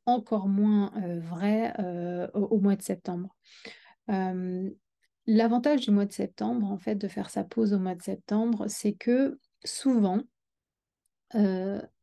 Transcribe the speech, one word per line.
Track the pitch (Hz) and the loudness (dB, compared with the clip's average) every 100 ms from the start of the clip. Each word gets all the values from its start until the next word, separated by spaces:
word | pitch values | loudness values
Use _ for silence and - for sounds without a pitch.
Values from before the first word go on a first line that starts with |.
| - | 0
encore | 247 247 220 196 | 0 0 -2 0
moins, | 196 208 208 196 214 | 2 4 4 2 -4
euh, | 175 170 | -6 -6
vrai, | 165 170 202 214 226 - | -8 -4 0 0 0 -4
euh, | 180 175 175 175 180 | -4 -4 -4 -4 -4
au, | - 196 | -2 2
au | 220 | 4
mois | 202 196 | 4 2
de | |
septembre. | - 180 - 175 190 _ _ - - - - _ - | -2 -6 -6 -8 -8 _ _ -20 -20 -20 -20 _ -4
Euh, | 196 190 185 180 180 190 - _ _ _ _ - | -2 0 -2 -4 -4 -6 -8 _ _ _ _ 2
l'avantage | 220 226 240 294 294 | 4 6 4 2 2
du | 220 | 4
mois | 202 202 | 2 2
de | |
septembre, | - 196 - 208 240 202 | -2 -6 -4 -4 -2 -2
en | 196 | -4
fait, | 214 208 | -4 -4
de | 202 | -4
faire | - 196 | -6 -6
sa | 208 | -6
pause | 185 - 214 | -4 0 2
au | 196 | 2
mois | 185 180 | 0 -4
de | |
septembre, | 190 190 - 208 233 214 214 | -8 -8 -2 0 0 0 -4
c'est | - 208 | -4 -4
que | 208 233 247 269 - _ _ - | -2 2 2 2 -2 _ _ -12
souvent, | - 269 240 202 190 - _ _ _ _ _ _ _ _ _ _ 226 | -2 2 4 4 2 -4 _ _ _ _ _ _ _ _ _ _ 2
euh, | 202 190 190 202 - _ | 2 2 -2 -6 -10 _